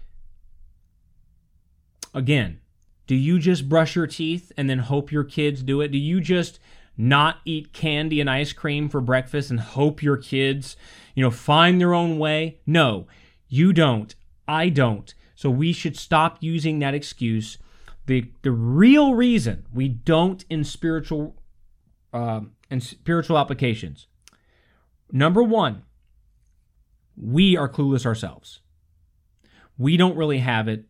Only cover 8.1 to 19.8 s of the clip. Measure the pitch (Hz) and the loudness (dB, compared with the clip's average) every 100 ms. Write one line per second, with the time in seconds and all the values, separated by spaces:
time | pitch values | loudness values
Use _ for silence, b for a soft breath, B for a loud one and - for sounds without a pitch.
8.1 | 151 139 131 147 - 151 147 147 143 123 | -2 0 -2 -4 -6 -6 -4 -2 -4 0
9.1 | 127 131 147 135 117 113 135 151 151 147 | -2 -2 -6 -4 -4 -4 0 0 0 -2
10.1 | 139 - 135 135 139 135 - B B B | -2 -2 -2 -2 -4 -10 -18 B B B
11.1 | 135 127 117 - 151 175 180 175 175 170 | 0 0 0 2 4 6 4 2 2 0
12.1 | 156 151 151 160 - - 165 135 98 - | -2 -2 -2 -4 -6 0 4 4 0 -8
13.1 | b b b _ 127 185 170 151 110 107 | b b b _ 2 4 6 4 2 -4
14.1 | - - _ - 156 175 139 120 104 - | -16 -20 _ -6 -2 0 2 0 -2 -10
15.1 | b b _ 139 127 165 165 160 - - | b b _ -2 0 -2 -2 -6 -10 -2
16.1 | 160 165 165 160 165 156 151 139 143 143 | 0 0 -2 -6 -4 -2 -2 -2 -4 -8
17.1 | - 117 113 107 - b b b b - | -6 -4 -4 -6 -14 b b b b -2
18.1 | 127 117 - 135 117 117 143 233 294 277 | -2 -2 -6 -2 0 0 6 8 8 6
19.1 | 240 247 220 117 80 - 117 | 4 2 2 -2 -6 -8 -4